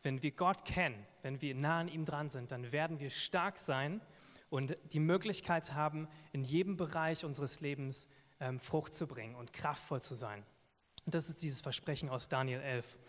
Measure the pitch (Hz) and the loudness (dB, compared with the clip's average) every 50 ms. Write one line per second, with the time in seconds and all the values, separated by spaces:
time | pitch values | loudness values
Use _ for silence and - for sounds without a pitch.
0 | - 139 135 131 147 147 - - 180 185 190 - - - - 180 175 143 113 101 | -2 0 0 2 0 -2 2 4 4 4 4 4 0 -2 2 4 4 2 2 -2
1 | 101 - - - - 135 135 131 147 139 131 131 143 151 165 170 170 165 151 160 | -10 -16 -18 -8 -6 -4 -4 -2 -2 -2 0 2 4 4 4 4 2 0 -2 -2
2 | 156 170 160 147 151 143 143 127 120 120 135 123 123 117 139 147 160 165 165 139 | -2 0 0 -2 -2 -2 -4 -6 -6 -4 -6 -6 -4 0 2 2 2 2 0 -2
3 | 143 135 - - - - - 180 175 196 190 - - - 135 131 139 147 190 220 | -4 -4 -2 -2 -2 0 2 2 2 2 -2 -2 0 0 2 2 2 0 -2 -4
4 | - - - - - - - - - - 151 131 135 127 - - - 156 - 151 | -6 -10 -20 -20 -20 -20 -20 -20 -10 -4 -2 0 0 0 -2 -4 -6 -2 2 4
5 | 156 165 180 190 - 214 190 - - - 175 165 - - 139 151 151 156 151 156 | 6 6 6 4 4 2 -2 -2 2 2 2 2 2 0 0 2 2 2 2 -2
6 | 156 156 - - - - - 139 131 127 147 175 190 196 190 160 175 151 156 165 | -6 -6 -10 -18 -18 -4 -2 -2 0 4 4 4 4 4 2 0 0 0 2 2
7 | 160 160 160 - - 147 135 147 143 127 - - 151 143 143 139 135 135 135 - | 2 2 2 0 -2 -4 -2 -2 0 -2 -2 -2 -2 -2 -2 -2 -2 -2 -2 -2
8 | - - - - - - - - 135 127 131 127 - - - 156 - - - - | -4 -6 -12 -20 -20 -20 -10 -6 -4 -4 -4 -4 -4 0 0 0 0 0 -2 -4
9 | 170 143 135 120 110 113 123 123 117 - - - - 147 143 - - - 147 123 | -2 -2 -4 -8 -8 -8 -8 -10 -12 -12 -10 -2 -2 -2 -2 -2 -4 -4 -2 -2
10 | - - 131 113 131 107 104 101 101 - - _ _ _ _ _ _ _ - - | -2 -4 -4 -4 -4 -4 -6 -8 -10 -16 -20 _ _ _ _ _ _ _ -18 -8
11 | - 170 - 165 143 170 151 - 165 151 131 - - 139 127 - - 160 147 - | -4 0 0 0 0 0 -2 -2 -2 0 0 -2 -2 -2 -4 -2 -2 -2 -2 0
12 | - 135 131 123 - - 143 131 131 131 123 131 139 139 127 120 - - - - | 0 -2 -2 -2 -2 0 2 2 2 2 0 -2 -2 0 0 0 -2 -4 -12 -18
13 | - | -20